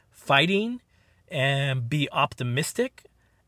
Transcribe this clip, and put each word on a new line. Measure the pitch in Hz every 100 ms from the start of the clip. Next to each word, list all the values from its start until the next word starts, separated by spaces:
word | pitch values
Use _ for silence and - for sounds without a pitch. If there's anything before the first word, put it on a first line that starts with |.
| _
fighting | - - 139 165 196 226 247 _ _ _ _ -
and | 156 135 139 139 131 120
be | 151 143
optimistic | 151 139 - 123 127 156 - 254 - - _ _ _